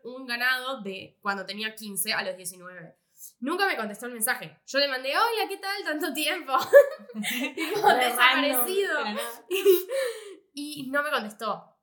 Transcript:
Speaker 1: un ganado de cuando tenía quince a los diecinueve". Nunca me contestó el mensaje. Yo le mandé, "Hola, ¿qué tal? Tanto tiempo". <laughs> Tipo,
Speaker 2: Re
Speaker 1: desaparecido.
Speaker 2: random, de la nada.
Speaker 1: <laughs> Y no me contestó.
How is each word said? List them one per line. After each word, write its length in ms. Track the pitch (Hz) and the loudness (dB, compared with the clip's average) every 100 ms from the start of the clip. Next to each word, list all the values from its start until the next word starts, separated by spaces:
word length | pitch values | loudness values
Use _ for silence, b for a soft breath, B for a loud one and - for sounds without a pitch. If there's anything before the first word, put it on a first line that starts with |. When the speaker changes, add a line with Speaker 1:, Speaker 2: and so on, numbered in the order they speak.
Speaker 1:
un 220 | 233 254 262 | -16 -12 -8
ganado 560 | 240 247 254 254 269 | -2 0 0 -2 -6
de 360 | 196 190 - _ | -8 -10 -14 _
cuando 240 | 202 196 185 | -4 -4 -6
tenía 280 | 202 220 214 | -8 -8 -8
quince 360 | 214 196 214 | -8 -6 -2
a 80 | 220 | -2
los 120 | 190 185 | -4 -6
diecinueve". 600 | 180 185 180 180 165 - _ B B - | -10 -12 -14 -16 -18 -20 _ B B -8
Nunca 260 | 254 359 392 | -4 0 0
me 120 | 294 | 0
contestó 280 | 214 208 240 | -4 -8 -12
el 60 | |
mensaje. 460 | 240 233 240 160 - - | -4 -2 -2 -8 -16 -4
Yo 120 | 269 | 0
le 80 | 285 | 0
mandé, 200 | 262 262 330 | 0 -2 2
"Hola, 320 | 466 440 381 | 2 0 -2
¿qué 100 | 392 | -4
tal? 260 | 392 403 381 | -6 -6 -4
Tanto 280 | 302 320 | -2 -2
tiempo". 400 | 269 294 359 269 | -2 -2 -2 0
<laughs> 1000 | 262 - 539 - - - 214 - 247 285 - | 0 8 10 10 4 -12 -8 -6 -4 -4 -4
Tipo, 340 | 320 415 - | -4 2 4
Speaker 2:
Re 160 | 240 247 | 4 4
Speaker 1:
desaparecido. 880 | 240 247 269 285 262 240 381 381 302 | 4 4 6 2 0 0 0 0 -2
Speaker 2:
random, 20 | |
de 60 | |
la 100 | 277 | -2
nada. 320 | - - - - | -6 -8 -12 -6
Speaker 1:
<laughs> 1040 | 381 392 349 370 539 508 440 403 370 _ | 2 6 6 4 -4 -4 -6 -14 -20 _
Y 360 | 285 294 294 254 | -12 -10 -10 -4
no 100 | 285 | -2
me 60 | 294 | 0
contestó. 640 | 262 220 - 220 170 - _ | -2 -4 -8 -6 -6 -10 _